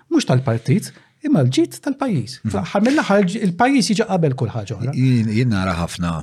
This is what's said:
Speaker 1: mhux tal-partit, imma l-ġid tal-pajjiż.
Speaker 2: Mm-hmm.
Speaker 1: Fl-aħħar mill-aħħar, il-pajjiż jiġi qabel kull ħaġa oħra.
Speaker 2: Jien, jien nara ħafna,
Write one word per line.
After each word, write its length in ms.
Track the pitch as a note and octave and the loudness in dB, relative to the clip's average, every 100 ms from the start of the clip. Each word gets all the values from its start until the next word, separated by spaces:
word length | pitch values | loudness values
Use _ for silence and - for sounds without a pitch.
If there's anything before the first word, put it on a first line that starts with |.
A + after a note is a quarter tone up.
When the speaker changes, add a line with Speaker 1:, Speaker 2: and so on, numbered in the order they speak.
| - | -2
Speaker 1:
mhux 160 | D#4 - | -2 2
tal-partit, 640 | B2+ C3 A2+ - F3 - - _ _ | 0 0 -2 0 -2 -2 -14 _ _
imma 220 | D4+ A#3+ B2+ | 0 2 2
l-ġid 320 | C3 E4+ - | 2 -2 -2
tal-pajjiż. 540 | - C4+ C4+ E3+ G#2 | -6 -4 -2 -2 -4
Speaker 2:
Mm-hmm. 180 | - A2 | -8 -6
Speaker 1:
Fl-aħħar 300 | G#2 F3 G#3 | -4 -2 0
mill-aħħar, 560 | A3 D4+ A#3+ G3+ F#3+ A3 G#3+ | 2 2 2 2 2 0 -2
il-pajjiż 460 | F3 B3 C#4 F#3+ | 0 2 2 2
jiġi 160 | G3+ A3 | 0 0
qabel 260 | F#3+ D#3 | 0 0
kull 160 | B2+ A#2 | 0 -4
ħaġa 300 | A2+ G2+ G2+ | -6 -8 -6
oħra. 160 | A#2 C#3+ | -4 0
Speaker 2:
Jien, 320 | C3 B2 A2 | 2 2 2
jien 200 | G#2+ B2+ | 2 2
nara 280 | G2+ F#2+ F2 | 0 0 -2
ħafna, 380 | E2+ - F2 D#2+ | -4 -4 -4 -4